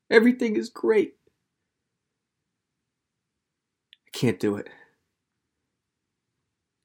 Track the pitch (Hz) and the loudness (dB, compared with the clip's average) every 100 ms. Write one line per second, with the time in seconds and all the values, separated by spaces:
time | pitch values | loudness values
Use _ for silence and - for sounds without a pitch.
0 | - 226 240 247 233 214 226 - 226 220 | 2 4 4 2 -2 -4 -6 -6 0 0
1 | - - _ _ _ _ _ _ _ _ | 0 -6 _ _ _ _ _ _ _ _
2 | _ _ _ _ _ _ _ _ _ _ | _ _ _ _ _ _ _ _ _ _
3 | _ _ _ _ _ _ _ _ _ _ | _ _ _ _ _ _ _ _ _ _
4 | _ - 123 104 107 101 - - _ _ | _ -4 -4 -2 -4 -6 -10 -20 _ _
5 | _ _ _ _ _ _ _ _ _ _ | _ _ _ _ _ _ _ _ _ _
6 | _ _ _ _ _ _ _ _ | _ _ _ _ _ _ _ _